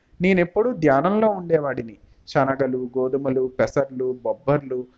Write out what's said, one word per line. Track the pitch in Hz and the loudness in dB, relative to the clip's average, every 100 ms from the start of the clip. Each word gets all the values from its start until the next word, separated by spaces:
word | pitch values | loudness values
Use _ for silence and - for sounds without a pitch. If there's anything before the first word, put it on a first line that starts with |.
| _ - | _ -2
నేనెప్పుడూ | 180 190 175 202 240 | 2 2 2 0 0
ధ్యానంలో | 208 151 135 175 214 220 | 2 4 4 2 2 2
ఉండేవాడిని. | 196 170 160 143 127 113 101 _ _ - | 0 0 0 0 -6 -8 -14 _ _ -6
శనగలు, | 151 135 135 131 127 123 131 | 0 0 0 -2 -2 -4 -2
గోధుమలు, | 127 135 139 131 131 - | -2 -2 -2 0 -2 0
పెసర్లు, | 117 147 135 127 127 127 | 0 0 -2 -2 -4 -4
బొబ్బర్లు, | 117 107 - 147 135 127 123 | -4 -4 0 -2 -2 -8 -8